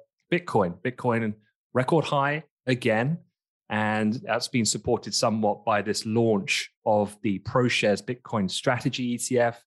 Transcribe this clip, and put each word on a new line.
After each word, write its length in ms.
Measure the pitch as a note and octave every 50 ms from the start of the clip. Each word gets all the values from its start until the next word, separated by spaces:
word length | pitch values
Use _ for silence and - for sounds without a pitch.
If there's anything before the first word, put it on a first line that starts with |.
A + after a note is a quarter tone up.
| - _ _ _ _ _ E3+
Bitcoin. 480 | F3+ F3 - - A2+ F#2+ F2 F2 -
Bitcoin 540 | - C3 B2 - - B2 A2+ A2+ A2+ G#2+ G#2 - _ _ _ _ _ _ -
record 320 | B2 C3 - F3 D#3 C#3
high 400 | - D3 C#3 C#3 C#3+ D3 D#3 - _ _ _ _
again, 520 | B2+ C3 B2 - A#2 A2 G#2+ A#2+ D3 E3+ E3+ - _ _ _ _ _ _ _ _ -
and 460 | G#2+ G#2+ G#2+ G#2+ G#2+ G#2+ G#2+ G#2+ G#2+
that's 340 | C3 G#2 - A2 A#2+ - -
been 160 | - B2 A2
supported 500 | G#2 - A2 - B2+ A#2+ G#2+ - A2 -
somewhat 500 | - - A#2 G#2+ A2 G#2+ G#2 G#2 - -
by 180 | A#2 G#2+ G#2 G2
this 240 | G#2+ G2 - -
launch 640 | A2+ A2 A#2 A#2 A2+ G#2+ G2 F#2 - - - - - _ _ -
of 300 | A#2 G#2+ G#2 G#2 G2 - - -
the 160 | A2 G2 F#2+
ProShares 640 | - - - C3 B2 A#2+ - - A#2 G#2+ G2+ G2 -
Bitcoin 480 | - B2 - - - - A2 F#2+ F#2
Strategy 640 | - - - C#3 B2 A#2+ - C3 B2 - B2 A#2+ A#2+
E 60 | A#2
T 200 | - - B2+ A#2+
F. 240 | A#2+ A#2 A2+ - _